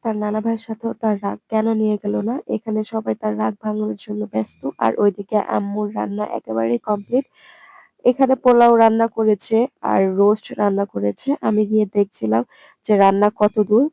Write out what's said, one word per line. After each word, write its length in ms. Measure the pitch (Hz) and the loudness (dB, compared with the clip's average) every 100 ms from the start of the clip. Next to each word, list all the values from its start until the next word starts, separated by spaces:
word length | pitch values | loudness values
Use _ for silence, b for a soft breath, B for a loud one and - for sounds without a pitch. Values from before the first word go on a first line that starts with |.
তার 140 | 233 214 | -4 -4
নানা 160 | 208 214 | -4 -4
ভাইয়ের 220 | 220 226 - | -4 -6 -6
সাথেও 260 | 220 226 220 | -8 -8 -4
তার 140 | 220 208 | -2 -2
রাগ 180 | 202 208 _ | -4 -10 _
কেন 180 | 220 220 | -2 0
নিয়ে 220 | 220 214 208 | 0 0 -2
গেল 120 | 208 208 | -2 -4
না? 120 | 208 262 - | -2 -6 -6
এখানে 260 | 220 - 214 | -6 -4 -4
সবাই 300 | 214 226 220 220 | -4 -6 -6 -6
তার 120 | 214 208 | -4 -4
রাগ 160 | 220 208 | -4 -4
ভাঙানোর 360 | 214 214 214 208 | -6 -4 -4 -6
জন্য 180 | - 208 208 | -8 -8 -6
ব্যস্ত। 280 | 214 220 _ 269 - | -6 -6 _ -12 -2
আর 140 | 226 - | -2 2
ওইদিকে 360 | 208 185 196 214 - 214 | 0 -2 -4 -2 -2 -4
আম্মুর 320 | 202 202 208 | -4 -4 -6
রান্না 300 | 214 208 202 208 - | -4 -6 -6 -6 -8
একেবারেই 440 | - 220 226 240 - | -6 -4 -2 -2 -2
কমপ্লিট। 360 | 208 202 247 - b b b b b b b | -4 0 -2 -2 b b b b b b b
এখানে 300 | - 254 262 262 | 0 2 2 2
পোলাও 360 | 254 240 240 233 | 4 6 6 6
রান্না 300 | 226 226 226 | 4 4 0
করেছে 480 | - 214 208 - 220 247 _ | 0 0 0 0 0 0 _
আর 180 | - 214 190 190 | -2 0 0 2
রোস্ট 300 | 202 220 - 233 | 2 2 -4 -2
রান্না 260 | 208 196 202 | -2 0 -4
করেছে। 420 | 202 202 196 - 285 | -4 -4 -4 -4 -4
আমি 200 | 233 214 208 | 0 0 0
গিয়ে 200 | 214 208 | 0 0
দেখছিলাম 480 | 208 202 - 220 220 247 b b b | 0 -2 -2 -2 -2 -2 b b b
যে 80 | - 208 | -2 4
রান্না 320 | 196 196 208 - | 4 4 0 2
কত 160 | 208 - 202 | -2 0 2
দূর। 160 | 208 294 | 2 2